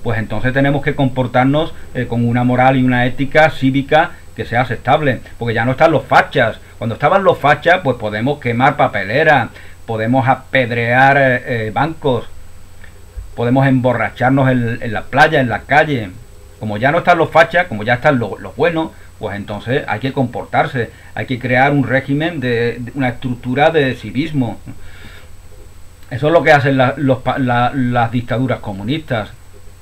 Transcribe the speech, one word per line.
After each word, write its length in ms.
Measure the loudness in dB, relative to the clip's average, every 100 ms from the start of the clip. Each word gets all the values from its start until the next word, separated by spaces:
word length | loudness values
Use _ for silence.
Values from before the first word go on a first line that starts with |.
pues 160 | -4 -4
entonces 340 | -4 -2 0
tenemos 300 | 2 2 0
que 120 | -2
comportarnos, 800 | 0 0 0 0 2 2 2 -2 -6 -10
eh, 120 | -8 -4
con 220 | -2 0
una 160 | 2
moral 320 | 2 4 4 4
y 80 |
una 220 | 2 2 0
ética 440 | -2 0 4 4
cívica 600 | 4 0 0 2 2 2 -4 -14 -12
que 80 |
sea 160 | -4 -2
aceptable. 600 | -2 -2 0 2 2 -2 -6 -8
Porque 160 | -4
ya 100 | -2
no 80 | 0
están 180 | 2 2
los 140 | 2
fachas. 560 | 2 2 2 2 0 -2 -12 -10
Cuando 180 | -8
estaban 300 | 0 2 4
los 140 | 4 4
fachas, 420 | 2 2 4 2
pues 140 | 2 -2
podemos 420 | -4 -2 -2 -2
quemar 380 | -2 2 2 4
papeleras, 720 | 0 0 -2 2 4 4 2 -6 -18 -14 -8
podemos 420 | -4 0 2 2
apedrear, 880 | 0 0 0 0 0 0 4 6 6
eh, 260 | 4 2 -2
eh, 240 | -4 -4
bancos, 540 | -2 -2 -2 -2 -2 -4 -12 -16 -18 -18 -18 -18 -20 -16 -14 -10
podemos 320 | -4 0 2 4
emborracharnos 840 | 2 2 0 -2 -2 2 4 4
en, 280 | 2 0 -4
en 100 | -6
la 120 | -6
playa, 360 | -4 0 2 2
en 80 | 0
la 140 | -2
calle. 480 | 0 0 2 -2 -6 -12 -18 -20 -20 -12
Como 160 | -8 -2
ya 160 | 0
no 60 | 2
están 180 | 2 2
los 140 | 4
fachas, 360 | 4 4 2 -2
como 160 | -4
ya 120 | -2
están 240 | 0 2 2
lo-, 200 | 0 -6
los 160 | -10
buenos, 360 | -2 0 0 -4 -8 -20 -12
pues 180 | -8 -8
entonces 460 | -8 -8 -4 -4 -2
hay 100 | -4
que 140 | -4
comportarse, 800 | -2 -4 -4 -4 -2 0 -2 -6 -10 -14 -10
hay 100 | -6
que 140 | -6
crear 320 | 0 2 4
un 100 | 2
régimen 560 | 2 0 0 -2 -2 -4
de, 380 | -2 0 -2 -4
de 140 | -8
una 140 | -4 -4
estructura 600 | -4 -6 -6 -4 2 2
de 240 | 4 2 -2
civismo. 640 | -6 -4 -2 -2 -2 -6 -12 -14 -14 -16 -16 -18 -18 -20 -18 -20 -20 -18 -20 -20 -12
Eso 200 | -4 2
es 40 |
lo 120 | 4
que 80 | 6
hacen 240 | 6 6 4
la-, 180 | 2 2
los 220 | 2 2
pa-, 200 | 0 0
la-, 340 | 0 2 0
las 380 | 0 0 2 0
dictaduras 480 | 0 -2 -2 -2 -2
comunistas. 720 | -6 -8 -4 -6 -4 -4 -4 -12 -20 -20 -18 -20